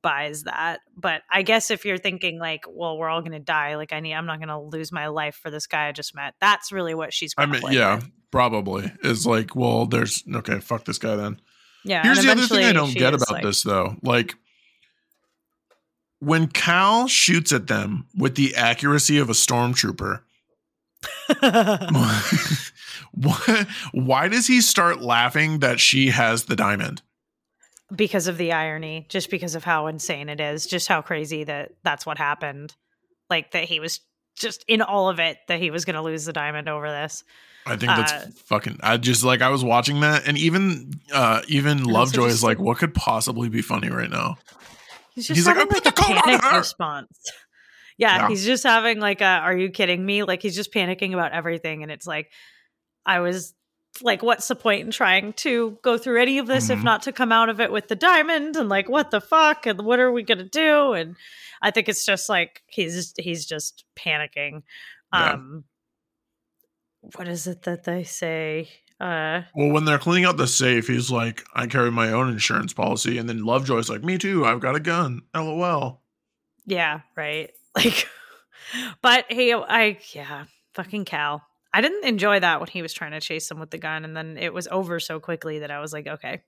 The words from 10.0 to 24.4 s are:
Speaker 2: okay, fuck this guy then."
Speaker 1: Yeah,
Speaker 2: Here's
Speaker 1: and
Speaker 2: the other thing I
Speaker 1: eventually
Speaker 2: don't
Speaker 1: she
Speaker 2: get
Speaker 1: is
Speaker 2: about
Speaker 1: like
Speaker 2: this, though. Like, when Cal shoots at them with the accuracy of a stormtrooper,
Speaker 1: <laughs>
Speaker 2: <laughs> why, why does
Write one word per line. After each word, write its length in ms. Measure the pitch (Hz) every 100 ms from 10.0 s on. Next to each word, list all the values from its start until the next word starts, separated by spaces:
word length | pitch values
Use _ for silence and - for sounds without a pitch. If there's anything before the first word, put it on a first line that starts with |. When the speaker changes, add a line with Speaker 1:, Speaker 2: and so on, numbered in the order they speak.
| 110 - - 113
Speaker 2:
okay, 220 | 110 101
fuck 280 | - 113 -
this 100 | -
guy 200 | 117 104
then." 220 | 104 107 _ _ _ _
Speaker 1:
Yeah, 180 | 190 190
Speaker 2:
Here's 140 | 247 269
Speaker 1:
and 80 | 269
Speaker 2:
the 40 |
other 80 | 226 240
thing 100 | 214
I 140 | 196
Speaker 1:
eventually 20 |
Speaker 2:
don't 180 | 165 147
Speaker 1:
she 60 | 123
Speaker 2:
get 140 | 127
Speaker 1:
is 100 | 143
Speaker 2:
about 80 | 123
Speaker 1:
like 80 | -
Speaker 2:
this, 200 | 104 98
though. 340 | 107 95 92 110
Like, 340 | 127 120 110 - _ _ _ _ _ _ _ _ _ _ _ _ _ _ _ _ _ _
when 260 | 143 160 160
Cal 600 | - - 175 196 226 254
shoots 460 | - - 165 -
at 140 | 135 -
them 400 | 107 101 107 - 185
with 200 | 135 131
the 180 | 135 -
accuracy 640 | 117 120 143 147 - 147
of 100 | 127
a 60 |
stormtrooper, 880 | 110 - 120 120 127 104 90 98 - _ _ _ _ _ _ _ _ - - -
Speaker 1:
<laughs> 120 | -
Speaker 2:
<laughs> 1700 | 269 214 202 202 175 147 113 107 - 160 - 147 - - - - -
why, 540 | - 135 165 - 220 196 - 135
why 360 | 127 127 131 175
does 180 | 233